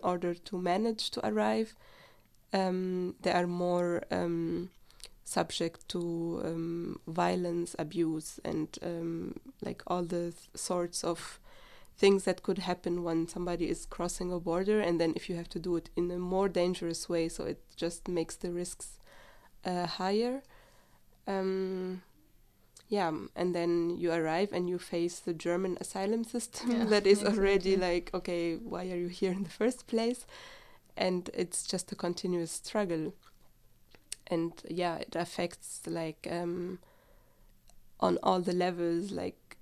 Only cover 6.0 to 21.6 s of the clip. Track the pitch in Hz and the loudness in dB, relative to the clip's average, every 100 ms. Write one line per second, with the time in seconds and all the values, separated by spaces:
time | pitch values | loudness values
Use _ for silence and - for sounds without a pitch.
6 | 175 170 165 175 - 165 165 170 170 - | -2 -2 -2 -2 -2 -2 -4 -4 -6 -8
7 | - 165 175 185 175 170 170 - 160 170 | -4 0 2 2 0 -2 -2 -4 -4 0
8 | 160 156 156 - 165 160 156 - 170 170 | 0 0 -6 -8 -4 -2 -4 -6 -6 -4
9 | 165 165 180 - - - 180 180 - 180 | -4 -4 -6 -8 -14 -10 -8 -8 -2 -2
10 | 170 175 170 170 - - - 175 175 - | 0 -2 -4 -8 -16 -10 -2 -2 -2 -2
11 | 165 170 - - - - - - - - | -2 -2 -6 -14 -20 -20 -20 -20 -20 4
12 | 196 196 190 180 - 185 180 180 175 175 | 6 8 4 0 -2 -2 -2 -2 0 -2
13 | 170 165 170 180 180 170 170 165 - - | 2 2 0 -2 -4 0 0 -2 -4 -4
14 | 175 - 180 180 170 170 196 214 190 170 | -4 -2 -2 -2 0 2 4 4 4 4
15 | 165 - - 170 170 175 175 170 - - | 2 2 -4 -6 -6 -6 0 0 0 -2
16 | 175 180 180 190 196 180 175 180 170 165 | 0 0 0 4 4 4 2 0 -2 -4
17 | - 170 160 - - - - - 170 175 | -2 0 0 -2 -4 -6 -10 -6 -4 -4
18 | - 170 165 - 175 175 175 - - - | -2 -2 -2 -4 -4 -4 -6 -8 -14 -16
19 | - - - - - - 190 180 175 - | -20 -20 -20 -20 -20 -8 -2 -2 -2 0
20 | 185 208 240 269 - - - - - - | 2 2 2 -2 -8 -20 -20 -20 -20 -20
21 | - - - 196 190 190 | -20 -10 -4 0 0 0